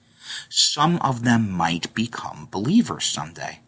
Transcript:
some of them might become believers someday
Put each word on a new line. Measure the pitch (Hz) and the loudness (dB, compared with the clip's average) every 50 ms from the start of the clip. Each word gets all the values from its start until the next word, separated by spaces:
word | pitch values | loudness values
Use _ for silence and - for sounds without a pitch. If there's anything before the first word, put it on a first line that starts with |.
| _ _ _ - - - - - - - | _ _ _ -18 -14 -12 -12 -12 -12 -4
some | - - - - - 147 147 170 175 | 0 0 2 2 2 2 2 2 2
of | - - 139 127 117 117 | 2 2 0 0 2 2
them | 127 120 117 113 101 | 4 4 4 2 0
might | 95 87 85 85 85 85 - - - | 0 0 0 0 0 -2 -4 -4 -4
become | 113 113 113 - - - - - 71 - - | -4 -4 -4 -6 -8 -10 -10 -10 -12 -12 -8
believers | - 92 104 135 196 240 - - 82 71 - | -6 -4 0 4 4 4 4 2 -2 -4 -4
someday | - - 73 73 - - 71 69 - - - _ | -4 -4 -4 -6 -8 -10 -12 -12 -12 -12 -16 _